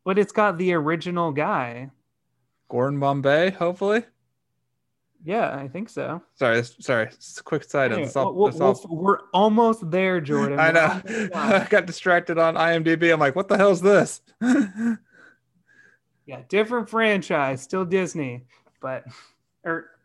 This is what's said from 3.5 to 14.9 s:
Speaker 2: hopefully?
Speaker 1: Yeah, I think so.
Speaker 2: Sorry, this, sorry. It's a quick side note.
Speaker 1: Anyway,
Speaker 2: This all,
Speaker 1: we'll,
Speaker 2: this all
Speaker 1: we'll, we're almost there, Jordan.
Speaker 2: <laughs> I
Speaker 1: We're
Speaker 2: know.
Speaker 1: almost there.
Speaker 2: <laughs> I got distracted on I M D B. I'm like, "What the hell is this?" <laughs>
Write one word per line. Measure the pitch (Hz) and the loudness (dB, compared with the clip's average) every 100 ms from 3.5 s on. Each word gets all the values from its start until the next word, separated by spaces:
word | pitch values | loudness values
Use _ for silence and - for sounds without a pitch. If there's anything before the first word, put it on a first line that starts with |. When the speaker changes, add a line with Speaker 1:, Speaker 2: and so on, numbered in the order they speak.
Speaker 2:
hopefully? | 190 175 185 202 220 226 _ _ _ _ _ _ _ _ _ _ _ | 0 -4 -2 -2 -2 -4 _ _ _ _ _ _ _ _ _ _ _
Speaker 1:
Yeah, | 160 220 185 | -6 -4 -4
I | 139 139 | -6 -12
think | 175 226 | -12 -12
so. | 143 127 170 - - | -10 -10 -10 -14 -2
Speaker 2:
Sorry, | 123 113 | 0 0
this, | 120 - | -2 -8
sorry. | - 117 110 | -2 -2 -2
It's | - - - | -8 -20 -18
a | |
quick | - 160 | -6 -6
side | - 147 131 | -4 -2 0
note. | 113 | -2
Speaker 1:
Anyway, | 131 | -4
Speaker 2:
This | 143 | -2
all, | 131 | -2
Speaker 1:
we'll, | 180 202 | 0 0
Speaker 2:
this | 160 | 2
all | 143 190 180 | 0 0 -4
Speaker 1:
we'll, | 165 | -4
we're | 190 196 - | 0 0 0
almost | 185 214 214 226 226 165 | 2 4 4 2 0 -2
there, | 180 190 180 | -2 0 -2
Jordan. | 143 143 143 143 | -2 -2 0 2
Speaker 2:
<laughs> | |
I | 160 | 4
Speaker 1:
We're | |
Speaker 2:
know. | 165 156 | 4 4
Speaker 1:
almost | 185 | 0
there. | 214 226 202 | -6 -6 -6
Speaker 2:
<laughs> | |
I | 170 220 190 190 | -2 2 2 4
got | 208 | 2
distracted | 175 - 185 175 175 165 | 0 -4 2 2 2 0
on | 165 160 | 2 2
I | 165 | 2
M | 165 | 2
D | 160 160 | 2 2
B. | 170 | 4
I'm | 160 | 4
like, | 143 175 | 2 0
"What | 196 | 0
the | 202 | 4
hell | 202 | 4
is | 170 | 4
this?" | 190 190 - - _ - | 4 4 4 -4 _ -4
<laughs> | 240 285 202 202 233 | 2 2 0 -2 -4